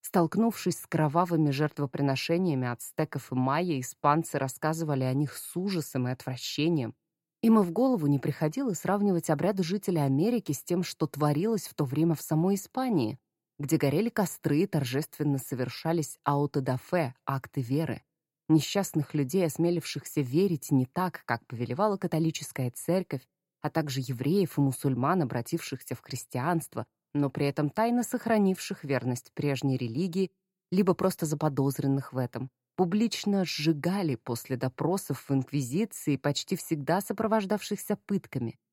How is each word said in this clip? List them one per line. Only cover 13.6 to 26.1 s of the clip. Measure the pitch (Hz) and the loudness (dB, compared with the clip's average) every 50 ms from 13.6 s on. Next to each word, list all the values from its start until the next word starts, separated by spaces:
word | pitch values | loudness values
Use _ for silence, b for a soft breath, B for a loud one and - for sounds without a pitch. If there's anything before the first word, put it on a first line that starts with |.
| 147 131 160 | -2 0 0
горели | 151 - 139 135 165 226 233 | 2 2 2 2 2 0 0
костры | _ - 196 165 - - - 147 143 147 | _ -2 -2 -2 -4 -6 -2 0 2 2
и | 190 | 2
торжественно | 202 - 156 135 120 127 139 156 - - - 151 147 139 135 | 2 0 -2 0 0 -2 -2 -4 -4 -6 -2 0 0 0 0
совершались | - - 117 117 127 123 - - - 160 170 170 147 - - _ _ | -2 -6 -4 -4 -4 -4 -6 -4 -2 0 0 0 -2 -4 -8 _ _
аутодафе, | - 143 143 143 143 - 143 131 135 127 127 - - - 180 156 123 127 _ _ | 0 2 2 0 0 0 -2 -2 -2 -2 -4 -4 -2 0 0 0 0 -4 _ _
акты | - 139 135 - - - 139 | -6 -6 -6 -6 -6 -6 -6
веры. | 127 117 135 147 165 143 113 - _ _ _ _ _ _ _ _ _ - | -2 0 0 0 0 -2 -4 -8 _ _ _ _ _ _ _ _ _ 4
Несчастных | 156 160 139 - - 202 190 - - 156 143 - - | 4 4 4 2 -2 -2 -2 0 -2 -2 -2 0 -2
людей, | 151 139 127 147 190 180 | -2 -2 0 2 2 2
осмелившихся | 156 - - 165 175 175 165 - - - 151 - - - 156 | 2 2 2 2 2 2 0 -2 -4 -10 -10 -10 -4 -2 -2
верить | 139 123 127 165 196 196 170 143 - - | -2 2 2 2 4 4 2 -2 0 2
не | 143 131 127 | 2 2 2
так, | - _ 170 185 180 - - - | 2 _ -2 -2 -2 -4 -8 -4
как | - 120 113 _ | -4 -4 -4 _
повелевала | _ 123 113 123 - 123 143 202 214 196 | _ -6 -6 -4 -4 0 0 0 0 0
католическая | 185 - 175 - 160 165 160 151 - 147 - - - 131 123 | 0 -2 -2 0 2 2 0 0 -2 -10 -8 -4 -4 -4 -4
церковь, | - - - - 170 190 180 _ - 135 - _ _ _ _ _ _ _ | -4 -6 -2 0 0 0 0 _ -8 -8 -8 _ _ _ _ _ _ _
а | - 151 | -8 -2
также | _ 165 156 147 127 135 | _ 0 0 0 -2 -4
евреев | 127 139 131 117 123 139 180 202 185 - - | -2 -4 -4 -2 0 2 4 4 2 2 2
и | - | 2
мусульман, | 143 135 127 - - 139 135 113 123 147 180 190 | 2 2 2 0 0 0 0 2 2 2 2 2
обратившихся | 156 120 - 123 117 - - 165 - - 139 - - - 135 | 2 0 -2 -4 -4 -2 -4 -6 -4 -6 -10 -10 -8 -10 -12
в | - | -12
христианство, | _ - | _ -10